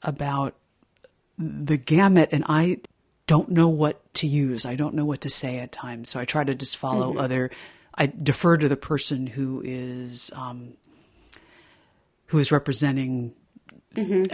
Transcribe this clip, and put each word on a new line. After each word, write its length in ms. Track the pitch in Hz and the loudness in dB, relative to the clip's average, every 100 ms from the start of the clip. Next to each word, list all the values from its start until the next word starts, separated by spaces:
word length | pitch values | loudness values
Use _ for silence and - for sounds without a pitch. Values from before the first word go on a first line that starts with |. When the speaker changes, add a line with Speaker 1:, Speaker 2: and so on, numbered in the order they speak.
Speaker 1:
about 540 | - 139 143 139 139 - _ _ _ _ _ _ _ - | -6 -4 -4 -2 -4 -8 _ _ _ _ _ _ _ -10
the 380 | 160 143 147 151 | -8 -6 -2 -2
gamut, 540 | - 156 196 180 151 | 2 4 8 6 6
and 120 | 143 - | 2 2
I 300 | 156 170 - - _ _ _ - | 2 2 -2 -8 _ _ _ 2
don't 220 | 156 - | 2 4
know 180 | 170 165 | 4 4
what 440 | 156 151 - _ | 4 0 -2 _
to 120 | - 151 | -4 0
use. 400 | 147 135 117 123 | 2 0 -2 -4
I 80 | |
don't 200 | 127 147 | -4 -2
know 100 | 151 | -2
what 160 | 147 135 | -2 -2
to 80 | 139 | -2
say 300 | - 131 123 | -2 -2 -6
at 100 | 123 | -8
times. 380 | - 123 117 117 | -12 -12 -8 -6
So 100 | 127 | -6
I 60 | |
try 180 | 123 151 | -2 -2
to 120 | 139 | 0
just 220 | 135 135 - | -2 -2 -2
follow 340 | 131 127 127 | -2 0 0
Speaker 2:
Mm-hmm. 100 | - | -2
Speaker 1:
other, 300 | 131 127 127 - - - _ - | -2 -2 -2 -6 -20 -20 _ -2
I 100 | 143 | -2
defer 500 | - 143 - 175 165 | 0 -2 2 4 4
to 120 | 147 | 4
the 80 | 139 | 0
person 520 | - 147 - 135 131 | -2 -2 -2 -2 -4
who 340 | 123 131 131 | -6 -6 -6
is, 680 | 127 127 123 127 123 123 - | -8 -8 -8 -10 -8 -6 -4
um, 400 | 131 127 123 120 - _ _ _ _ _ - _ _ _ _ _ _ _ _ - | -6 -10 -12 -16 -20 _ _ _ _ _ -20 _ _ _ _ _ _ _ _ -2
who 120 | 156 | 2
is 120 | 139 | 4
representing 840 | 147 143 131 147 135 131 127 120 - _ _ - - _ | 2 0 0 0 0 -2 -4 -6 -10 _ _ -20 -20 _
Speaker 2:
Mm-hmm. 300 | - 190 190 190 | -6 0 2 2